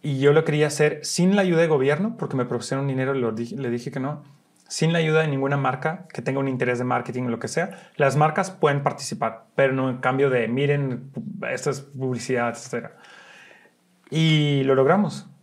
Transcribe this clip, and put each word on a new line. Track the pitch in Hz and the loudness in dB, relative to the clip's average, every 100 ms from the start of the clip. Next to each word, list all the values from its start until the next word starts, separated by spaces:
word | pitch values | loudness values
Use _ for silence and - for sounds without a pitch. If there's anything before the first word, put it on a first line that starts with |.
Y | 151 135 | -4 2
yo | 139 | 6
lo | 151 160 | 6 4
quería | 147 151 | 2 0
hacer | - 151 143 | 2 2 0
sin | - - 180 202 | -6 2 4 4
la | |
ayuda | 185 165 | 4 4
de | 165 | 4
gobierno, | 151 135 147 208 233 | 4 2 2 -2 -4
porque | 135 135 | -4 -4
me | 120 | -2
propusieron | 120 - 135 139 | -4 -4 -4 -2
dinero | 131 131 139 | -2 -2 0
y | |
lo | 117 | -2
di-, | 110 117 135 | -4 -8 -6
le | 127 | -6
dije | 120 139 | -4 -6
que | 139 | -6
no. | 131 151 - _ _ _ _ | -6 -8 -14 _ _ _ _
Sin | - 160 | -2 0
la | 170 | 2
ayuda | 160 156 | 2 2
de | 156 | 2
ninguna | 135 135 139 | 0 0 0
marca | 131 131 160 170 - | 0 -2 -4 -6 -10
que | - | -8
tenga | 120 135 | -4 -2
un | 139 | -2
interés | 127 123 123 | -2 -2 -2
de | 127 | 0
marketing | 123 123 123 | -2 -2 -6
o | 127 | -4
lo | 113 | -4
que | - | -4
sea. | - 170 - - - | -4 -4 -8 -18 0
Las | 139 135 | 0 4
marcas | 156 156 185 | 2 2 -4
pueden | - 151 143 | 0 2 2
participar, | 143 - - - 117 - _ - | -2 -4 -10 -4 -4 -6 _ 0
pero | 135 | 2
no | 131 131 | 2 -2
en | 127 | -2
cambio | 131 135 139 | -2 2 2
de, | 123 110 | 2 0
"Miren, | 127 143 143 135 120 - - - - 120 | 0 0 0 -2 -4 -8 -12 -10 -10 -8
esta | 127 147 | -4 -4
es | 127 | -6
publicidad, | - 131 131 123 - 123 120 | -10 -6 -4 -4 -2 -2 -2
etcétera". | 117 - 117 113 - - - - - - - _ _ _ _ _ | -4 -8 -10 -10 -20 -20 -20 -20 -20 -20 -20 _ _ _ _ _
Y | 160 160 156 147 143 | 0 4 4 4 2
lo | 135 135 | 4 4
logramos. | 135 190 180 - - - | 6 4 2 -4 -16 -20